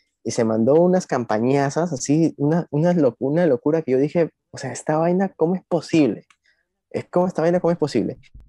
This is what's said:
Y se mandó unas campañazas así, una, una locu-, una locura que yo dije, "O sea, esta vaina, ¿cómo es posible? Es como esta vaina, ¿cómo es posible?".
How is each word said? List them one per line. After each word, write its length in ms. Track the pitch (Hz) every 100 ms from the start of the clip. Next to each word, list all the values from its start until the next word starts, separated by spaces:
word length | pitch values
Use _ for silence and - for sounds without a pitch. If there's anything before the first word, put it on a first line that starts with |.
| _ _
Y 80 | 110
se 120 | 123
mandó 300 | 110 110 113
unas 320 | 156 180 185 -
campañazas 840 | 135 117 107 123 139 139 156 175
así, 420 | 131 - 156 160 -
una, 300 | 147 170 -
una 220 | 147 175
locu-, 240 | 175 131 -
una 260 | 135 160 170
locura 360 | 123 147 160
que 100 | 139
yo 60 | 131
dije, 320 | 147 175 156 - _
"O 80 | -
sea, 140 | 127
esta 260 | 123 - 156
vaina, 340 | 170 185 190 -
¿cómo 180 | 160
es 80 | 185 -
posible? 600 | 196 - 160 127 90 - _ _ _ _ _ _
Es 160 | 226 -
como 180 | 180 180
esta 160 | 160
vaina, 180 | 165 180
¿cómo 120 | 170
es 60 | 175
posible?". 400 | 147 117 113 - - -